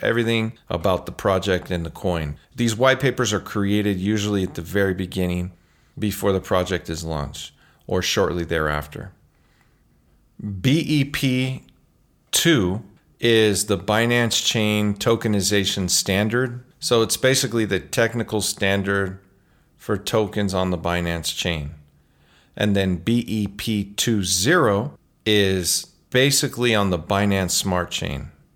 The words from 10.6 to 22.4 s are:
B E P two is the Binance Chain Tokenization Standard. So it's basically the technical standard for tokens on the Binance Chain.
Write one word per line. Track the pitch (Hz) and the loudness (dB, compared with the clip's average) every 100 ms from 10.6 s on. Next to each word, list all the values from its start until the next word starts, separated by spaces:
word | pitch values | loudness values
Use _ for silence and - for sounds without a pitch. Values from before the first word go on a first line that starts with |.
B | 107 151 | 2 2
E | 139 151 | 2 0
P | 139 147 135 127 131 131 - _ _ _ _ _ _ | 0 0 0 0 -2 -6 -12 _ _ _ _ _ _
two | - 170 147 90 101 - - _ - | 0 4 4 2 -2 -8 -20 _ -2
is | 117 113 107 98 - | 4 6 6 4 0
the | 98 | 0
Binance | 92 107 117 120 117 - | 2 2 2 2 2 0
Chain | - 120 107 104 104 | -2 0 2 2 0
Tokenization | 101 - 113 117 101 92 104 92 - 90 | 0 0 2 2 0 2 0 0 -2 -2
Standard. | - - 95 107 120 127 123 - _ | -2 0 0 2 0 -2 -6 -16 _
So | - 120 | 0 2
it's | 110 - | 2 2
basically | 131 131 127 113 | 2 2 0 0
the | 107 95 | 0 -2
technical | - - 113 120 107 107 | -2 0 0 0 -2 -2
standard | 98 - 98 98 98 98 95 95 _ _ _ _ _ _ | -2 -2 0 0 0 0 -2 -6 _ _ _ _ _ _
for | - 104 | -6 -4
tokens | - 113 101 107 101 | 0 0 0 0 0
on | 95 92 | 0 0
the | 87 | 0
Binance | 87 87 87 85 82 | 0 0 0 -2 -4
Chain. | - 92 82 73 - - _ _ _ _ _ | -4 -4 -4 -6 -10 -20 _ _ _ _ _